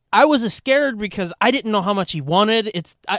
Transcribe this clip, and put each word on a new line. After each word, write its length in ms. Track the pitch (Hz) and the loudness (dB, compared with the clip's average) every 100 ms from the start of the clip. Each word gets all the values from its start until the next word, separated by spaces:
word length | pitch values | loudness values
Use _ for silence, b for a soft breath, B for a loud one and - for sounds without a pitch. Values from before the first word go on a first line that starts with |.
| - | -2
I 120 | 202 294 | 4 4
was 180 | 294 | 4
a 60 | 226 | 0
scared 480 | - - 269 285 220 | -4 0 0 0 -4
because 340 | 208 - 180 170 | -8 -6 -8 -2
I 120 | 220 | 0
didn't 200 | 269 220 | 0 0
know 100 | 208 | -2
how 120 | 185 | 0
much 180 | 196 185 | -2 -2
he 80 | 165 | -4
wanted. 500 | 139 175 214 226 214 | 0 2 2 2 -2
It's, 240 | 175 160 - | -6 -10 -14
uh, 100 | - | -6